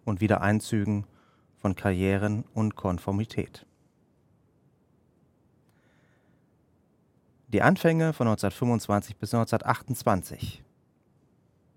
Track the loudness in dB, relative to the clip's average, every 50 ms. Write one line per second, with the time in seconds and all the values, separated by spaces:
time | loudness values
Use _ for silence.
0 | -6 -6 -2 0 2 2 2 4 4 2 2 0 0 -2 -2 -2 0 0 -2 -2
1 | -4 -8 _ _ _ _ _ _ _ _ _ _ -2 -2 -2 0 0 0 0 2
2 | 2 2 2 2 0 -2 -2 -4 -6 -6 -4 -2 -2 -2 -2 -2 -4 -2 -2 -2
3 | -4 -4 -2 -2 -4 -4 -4 -6 -8 -8 -10 -20 -20 _ _ _ _ _ _ _
4 | _ _ _ _ _ _ _ _ _ _ _ _ _ _ _ _ _ _ _ _
5 | _ _ _ _ _ _ _ _ _ _ _ _ _ _ _ _ _ _ _ _
6 | _ _ _ _ _ _ _ _ _ _ _ _ _ _ _ _ _ _ _ _
7 | _ _ _ _ _ _ _ _ _ -2 0 4 4 4 4 4 4 2 2 2
8 | 2 0 0 0 2 2 2 2 0 -2 -2 -2 0 0 0 0 0 0 0 0
9 | -2 -4 -8 -10 -6 -2 0 0 0 0 0 -2 0 0 -2 -2 -4 -8 -8 -2
10 | 0 0 0 0 0 -6 -10 -10 -10 -10 -10 -12 -18 _ _ _ _ _ _ _
11 | _ _ _ _ _ _ _ _ _ _ _ _ _ _ _